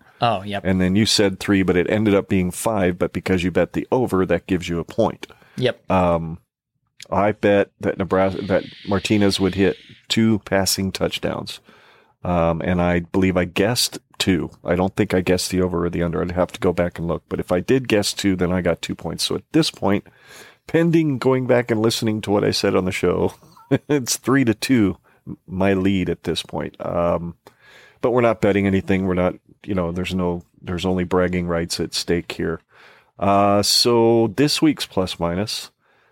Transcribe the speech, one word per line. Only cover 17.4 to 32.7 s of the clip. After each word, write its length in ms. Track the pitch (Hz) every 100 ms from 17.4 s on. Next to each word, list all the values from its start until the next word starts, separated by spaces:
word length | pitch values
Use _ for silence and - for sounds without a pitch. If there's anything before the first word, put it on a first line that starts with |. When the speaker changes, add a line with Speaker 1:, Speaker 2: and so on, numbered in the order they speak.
| -
Speaker 2:
I 80 | 90
did 280 | 90 135 123
guess 240 | 104 101
two, 220 | - 101 90
then 160 | 87
I 100 | 92
got 200 | 87 82
two 140 | - 92
points. 280 | 85 82
So 120 | - -
at 80 | -
this 200 | 151 156
point, 340 | - 98 98 - _ - - - _ -
pending 520 | 160 170 165 156 127
going 280 | 131 131 123
back 240 | 123 120
and 100 | 110
listening 400 | 117 - 113 107
to 100 | 98
what 120 | 101
I 80 | 101
said 240 | - 101 98
on 100 | 92
the 60 |
show, 420 | - 92 87 90 - - -
<laughs> 140 | - 139 -
it's 300 | 147 120 -
three 260 | - 135 120
to 80 |
two, 440 | 107 - 127 98 85 _ _ - 87 -
my 260 | 92 98
lead 360 | 98 95 95 87
at 140 | 82
this 200 | - -
point. 320 | - 78 76 - -
Um, 500 | 90 85 85 85 - - _ - - - _
but 100 | 135
we're 100 | 123
not 200 | 117 107
betting 260 | 107 98 98
anything. 380 | 95 - 95 95
We're 80 |
not, 220 | 90 90 - _ _
you 120 | - 98
know, 160 | 85
there's 220 | 87 90 92
no, 280 | 87 87 - _
there's 240 | - 90 92
only 180 | 92
bragging 440 | 90 92 90 90 87
rights 320 | 85 85 -
at 140 | 80
stake 380 | - - 87 -
here. 260 | - 87 82 _